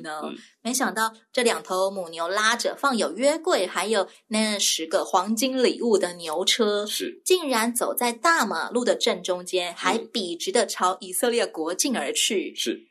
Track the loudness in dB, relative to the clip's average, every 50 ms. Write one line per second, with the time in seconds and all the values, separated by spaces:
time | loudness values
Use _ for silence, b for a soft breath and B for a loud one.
0 | -2 -6 -10 -8 -8 -10 -10 B B B B B -8 -4 -2 0 -2 0 0 0
1 | 0 -2 -2 B B B -2 2 2 2 2 0 -2 -2 0 0 0 0 0 -4
2 | -8 -8 -6 -6 -4 -2 0 2 2 2 2 2 0 -4 -2 0 0 0 2 2
3 | 0 -2 0 2 2 2 2 2 0 0 2 2 2 0 -2 -2 -2 0 2 0
4 | 0 B B B B -4 0 0 0 0 0 0 0 0 0 0 -2 0 0 0
5 | 0 4 2 2 2 2 0 0 0 0 2 4 2 2 2 2 2 2 4 4
6 | 2 0 -4 -8 -8 -6 -4 -2 2 2 2 2 2 2 2 0 -2 -4 -4 -4
7 | -6 -6 -8 -6 2 2 2 2 2 0 0 2 2 0 0 -2 -2 -2 -2 0
8 | 0 -2 -2 0 2 2 4 4 2 0 0 -4 -4 -2 -2 0 2 2 2 2
9 | 2 0 0 -2 -2 -4 -4 -4 -4 -2 -2 -2 -2 -2 -6 -2 -2 0 0 0
10 | -4 -4 -6 -6 -4 -4 -6 -6 -6 0 2 2 2 2 0 0 0 0 0 0
11 | -6 -8 -4 0 0 2 2 2 0 -2 -4 -6 -4 -4 -2 -2 -2 0 0 -2
12 | -2 -2 0 0 0 2 2 0 -2 -4 -6 -4 -4 -4 -4 -4 -8 _